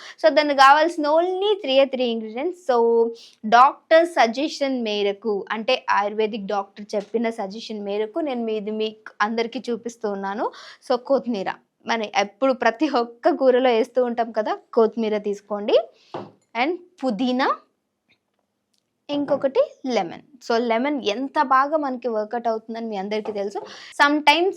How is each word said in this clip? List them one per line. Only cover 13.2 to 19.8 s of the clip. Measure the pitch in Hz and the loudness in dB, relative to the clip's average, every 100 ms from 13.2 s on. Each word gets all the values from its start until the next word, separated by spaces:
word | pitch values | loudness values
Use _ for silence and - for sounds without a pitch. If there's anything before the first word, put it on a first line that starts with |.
| 339 | 0
కూరలో | 269 262 247 254 | 4 4 4 4
వేస్తూ | 226 262 254 | 2 2 0
ఉంటాం | 247 240 233 | 0 -2 -4
కదా, | 220 226 392 _ | -4 -4 -6 _
కొత్తిమీర | 233 220 226 220 214 | 2 2 0 -2 -2
తీసుకోండి. | 208 202 - 208 214 494 - _ _ - - _ _ 226 | -4 -6 -8 -6 2 2 0 _ _ -14 -14 _ _ -4
And | 277 370 - - | -2 -4 -10 -6
పుదీనా, | 262 196 247 254 453 605 _ _ _ _ _ _ _ _ _ _ _ _ _ _ - | -4 -2 -2 0 -2 -2 _ _ _ _ _ _ _ _ _ _ _ _ _ _ -8
ఇంకొకటి | 285 285 277 269 403 605 - | -6 -2 -2 0 0 -2 -4